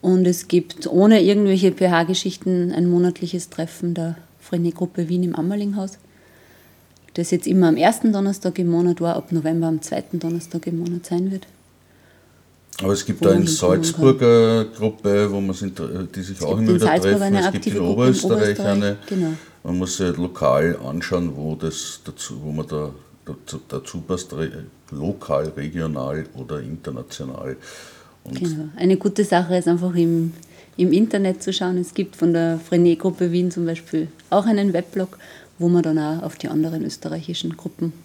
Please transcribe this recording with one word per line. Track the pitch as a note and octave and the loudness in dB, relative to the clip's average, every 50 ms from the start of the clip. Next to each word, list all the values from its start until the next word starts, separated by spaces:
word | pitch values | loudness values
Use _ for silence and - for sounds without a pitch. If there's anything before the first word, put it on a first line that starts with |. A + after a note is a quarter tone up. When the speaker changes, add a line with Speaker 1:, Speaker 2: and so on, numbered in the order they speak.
Speaker 1:
Und | - F#3 F#3 F#3 F#3 | 4 4 4 4 4
es | F3+ F3 F3 - | 2 2 0 -2
gibt | - - F3+ F3 - - - - | 2 2 2 2 0 -12 -10 -8
ohne | - - F3 G3 G#3+ A3 G#3+ | 0 4 6 8 8 8 8
irgendwelche | E3+ F#3 G3+ G#3 G#3 G3 F#3+ F#3+ F#3 F#3 | 6 6 4 4 4 4 4 4 4 2
P-H-Geschichten | F3+ - F#3+ F3+ F3 E3 E3+ E3 F#3 - - F#3+ F3+ - - F#3 F#3 F3+ F3 F3 | 2 4 2 4 4 4 2 2 -2 -2 -2 -6 -6 -4 -2 0 0 2 0 0
ein | - - F3 F3 | 0 2 2 4
monatliches | F3 F3 F3 F3+ F3 - F3+ E3+ F#3 F3+ E3+ - | 4 4 4 2 2 -2 -6 -6 -6 -8 -8 -8
Treffen | - - D#3+ E3 - - - F3 E3+ | -8 -8 -8 -8 -6 -6 -4 -4 -2
der | E3+ E3 E3 E3 - - _ _ _ | -2 -4 -6 -6 -8 -14 _ _ _
Frenet-Gruppe | - - - F3+ E3+ E3+ E3 - F3+ F3 - - F3 D#3+ | -10 -6 -2 0 0 0 0 -2 -6 -4 -2 -6 -4 -2
Wien | F3+ F3+ F3+ | 0 0 0
im | F3 - | -2 -2
Ammerlinghaus, | - D#3 F3+ G3+ G#3 G#3 G3+ G3+ G#3 F#3+ G3 F#3+ - _ _ _ _ _ _ _ - - _ - - _ - _ _ _ _ _ _ _ - _ | -2 -2 -2 -2 -2 -4 -4 -4 -4 -6 -6 -10 -16 _ _ _ _ _ _ _ -20 -20 _ -20 -20 _ -20 _ _ _ _ _ _ _ -10 _
das | - E3+ - | -4 -2 0
jetzt | F3+ E3+ - | -2 -2 0
immer | - F3+ F#3+ F3+ | 2 4 6 6
am | E3 D#3+ | 6 6
ersten | E3 D#3+ G3 A3+ - - A3+ G#3 | 6 6 4 4 4 2 2 2
Donnerstag | G3 G3 G3 G3 G3 - F#3 F3 G3 | 2 0 0 -2 -2 -4 -4 -2 0
im | F#3 F3 | 0 2
Monat | E3+ E3+ F3 F3+ F3 F3 | 2 4 4 2 2 2
war, | E3+ E3+ - | 0 -2 -2
ab | F3+ F3+ - | -2 -4 -2
November | E3+ E3 D3+ D#3+ E3 E3 E3 | -4 -2 0 0 0 0 0
am | E3 D#3+ D#3 | 0 -2 -2
zweiten | - - - - F#3 - - E3+ | -4 -4 -6 -6 -6 -6 -8 -6
Donnerstag | E3+ E3 E3+ E3+ E3 - - E3+ D#3+ | -4 -4 -4 -6 -8 -8 -10 -8 -6
im | E3+ E3+ E3 | -4 -6 -4
Monat | E3+ F3 F3 F3 E3+ | -4 -4 -6 -8 -6
sein | - F3 F3 F#3 F#3+ | -4 -2 -2 -2 -2
wird. | F#3+ F#3+ - - - _ _ _ _ _ _ _ _ _ _ _ _ _ _ _ _ _ _ _ _ _ _ _ - - | -4 -6 -10 -16 -20 _ _ _ _ _ _ _ _ _ _ _ _ _ _ _ _ _ _ _ _ _ _ _ -14 -4
Speaker 2:
Aber | F#2+ F#2+ G2+ | -2 0 0
es | G2 - | 0 0
gibt | - G#2 - | -4 -4 2
Speaker 1:
Wo | - | 4
Speaker 2:
da | G2 F#2+ | 4 6
Speaker 1:
man | F2+ | 6
Speaker 2:
in | - | 4
Speaker 1:
hinkommen | E3 D#3+ - - F2+ F3+ | 2 2 2 2 2 4
kann. | - D#3+ | 4 2
Speaker 2:
Salzburg | E3 - E3 C#3+ C3+ C3 C3 | -2 0 4 4 4 6 6
eine | B2 A#2+ A#2 A#2 A2+ A2+ A2+ A2+ A2 G#2+ - | 6 6 6 8 6 6 4 2 0 -2 -6
Gruppe, | - G#2 A2 G#2+ - - G2+ G2+ G2+ G#2 G2+ | -4 -4 -4 -4 -2 0 2 4 4 4 2
wo | G2 G2+ | 0 -2
man | G2 F#2+ F#2 | -2 -2 -4
sich, | - G2+ G2 - - D#2+ B1 - F2+ F#2 E2 - | -4 -6 -8 -8 -8 -8 -8 -6 -6 -8 -8 -8
die | G2 | -10
sich | F#2 F#2 G2 | -10 -10 -8
Speaker 1:
Es | - E2+ | -6 -2
Speaker 2:
auch | D2+ - | -2 0
Speaker 1:
gibt | G#2+ | 2
Speaker 2:
immer | A2+ A3 | 2 2
Speaker 1:
in | F#3 | 2
Speaker 2:
wieder | F3 - | 4 2
Speaker 1:
Salzburg | - D#3 F3+ F#3 G3 | 2 2 2 2 2
Speaker 2:
treffen. | G3+ G3+ G3 | 2 2 2
Speaker 1:
eine | G3 G3+ G3 | 2 2 2
Speaker 2:
Es | F3+ F#3+ | 2 0
gibt | F#3+ | 0
Speaker 1:
aktive | - - A3+ G3 | -2 -4 -2 -2
Speaker 2:
in | G#2 - | 0 0
Speaker 1:
Gruppe | A2 | 0
in | G#2 | 2
Speaker 2:
Oberösterreich | A2+ B2 C3 B2+ B2+ - G2 A2+ G#2+ G#2+ G#2 G#2 G#2 | 4 4 4 4 2 2 0 2 2 2 2 0 0
Speaker 1:
Oberösterreich. | G2 G2+ | 0 0
Speaker 2:
eine. | G2+ G2+ G2+ G2+ - G3+ - | 0 2 0 0 -2 -4 -8
Speaker 1:
Genau. | - G3+ F#3+ F3 D#3+ D#3+ D#3+ - - - _ _ | -6 -2 -2 -2 -2 -4 -6 -10 -20 -20 _ _
Speaker 2:
Man | - F2 | -4 -4
muss | F2+ F#2 F2+ - | -2 -2 -4 -2
sich | - F#2+ | -2 -2
halt | F2 E2 | -2 -2
lokal | D2+ F2 F2 - - D#2 C#2 C2 C#2 D#2 E2 E2 - - | -2 -4 -6 -4 0 2 2 4 4 2 0 0 -2 -6
anschauen, | C2 D2 E2 - - F#2+ F2 F2 E2 C#2 | -8 -6 -6 -6 -2 -2 -2 -2 -2 -6
wo | C#2 D2+ D#2 D#2 | -6 -6 -6 -6
das | D#2+ - D#2+ D#2 - - - - - _ | -6 -6 -8 -8 -8 -10 -12 -14 -14 _
dazu, | - C#2 - - - A1 B1 | -18 -14 -14 -14 -12 -12 -12
wo | D2 D2+ | -10 -8
man | D2+ D#2 D2+ | -6 -6 -6
da | D#2 D#2 D2+ D2+ D2 C2+ - - - - _ _ | -6 -6 -8 -8 -8 -10 -16 -20 -20 -20 _ _
dazu, | - C#2+ - - - - - - | -16 -16 -16 -14 -16 -16 -16 -12
dazu | - - - - - - F2+ | -10 -12 -12 -10 -10 -12 -12
passt, | D#2 - F#2 F2+ - - - | -6 -6 -6 -6 -6 -10 -8
re-, | D#2 D#2+ D2+ - C#2 C2 - - _ _ - | -6 -6 -6 -6 -12 -16 -18 -20 _ _ -16
lokal, | - C#2+ C#2+ F2+ G2+ - - - D2+ C#2+ D2 D#2 - | -12 -8 -6 -6 -6 -8 -6 -2 -2 -2 -2 -4 -8
regional | - C#2+ D#2 D#2 F2 D#2+ D#2+ D2+ C#2 C2 C2+ D2 D#2+ D2+ - - | -8 -10 -8 -6 -6 -6 -4 -4 -6 -6 -6 -6 -6 -8 -10 -12
oder | B1+ C2 B1 D2+ D2 | -16 -12 -10 -10 -10
international. | A#1 A#1+ D2+ E2 - - C2+ A#1 B1 - - - D2 C2 C2 - - C2+ C2 - - - - - - - - - - - _ _ _ | -10 -10 -12 -12 -12 -12 -12 -12 -14 -14 -14 -12 -12 -12 -12 -12 -10 -12 -12 -12 -16 -20 -20 -20 -20 -20 -20 -20 -20 -20 _ _ _
Und | - C3+ C3 | -14 -8 -6
Speaker 1:
Genau. | F3+ E3+ D#3+ D3+ D#3 D3+ D3+ | -4 -4 -4 -6 -8 -10 -8
Eine | - E3+ F#3 F#3+ | -2 2 2 2
gute | F#3+ - G#3 G3 - G#3 | 2 0 -2 0 0 0
Sache | G3+ F#3+ F3 F3+ E3 F#3 | 2 2 0 2 2 0
ist | F3+ E3+ | 0 2
einfach | E3 E3+ E3+ F3+ F#3 E3+ | 2 0 0 0 -2 2
im, | E3+ E3+ E3 E3+ E3 E3 E3 E3 - - - - - - - _ | 2 2 2 2 2 0 -2 -4 -10 -20 -20 -20 -20 -20 -18 _
im | - F3+ F#3 D#3 | 0 2 4 4
Internet | F#3 A3 A3 - G3+ G3 F#3+ F#3 F#3 - | 4 2 2 2 0 0 0 -2 -2 -6
zu | - | -6
schauen. | F#3 - F#3+ F3+ F#3 | -4 -2 -2 -2 -2
Es | F3+ F3+ F3+ - | -2 -4 -4 -4
gibt | - F#3+ G3 - | -6 -6 -6 -4
von | - E3 E3+ E3+ | -2 0 2 2
der | E3+ E3 E3 E3 D#3+ D#3+ | 2 2 0 -2 -4 -4
Frenet-Gruppe | - F3+ F3 F3 F3 E3+ D#3+ - F#3+ F3+ - F3+ F3 | 0 2 4 6 6 4 4 0 -2 0 0 -2 0
Wien | E3+ F3+ F3+ F3+ | 0 0 0 0
zum | F3 F3 E3+ | -2 -2 -4
Beispiel | E3 E3 E3 - - - D#3+ D#3+ D#3+ - - - - | -4 -4 -6 -8 -6 -4 -4 -4 -4 -10 -18 -6 0
auch | - G3+ G3 | 0 2 4
einen | A3+ A3 G3+ G3+ G3+ | 4 2 2 2 2
Weblog, | E3+ E3+ F3+ - - G3 F#3 F#3 - - - - - - - - _ | 0 0 -4 -4 -4 -6 -6 -6 -8 -20 -20 -20 -20 -20 -20 -20 _
wo | - E3+ | -2 2
man | F3 F3 F3 D#3+ | 4 4 4 2
dann | D#3+ D#3 D#3 | 2 0 0
auch | D3+ D3+ D#3+ E3 - | 0 -2 -4 -4 -6
auf | D#3 - | -8 -10
die | - - | -8 -8
anderen | - - D3+ D#3 E3 E3 D#3+ D#3 | -4 -2 -2 -2 -2 -2 -4 -6
österreichischen | D3+ - - - D#3+ D#3 E3 D3+ - E3+ - - E3 D#3+ | -6 -8 -8 -10 -8 -8 -8 -8 -8 -8 -6 -6 -8 -8
Gruppen | D#3 - F3 - - E3 E3 D#3+ - | -8 -12 -14 -8 -6 -6 -6 -6 -8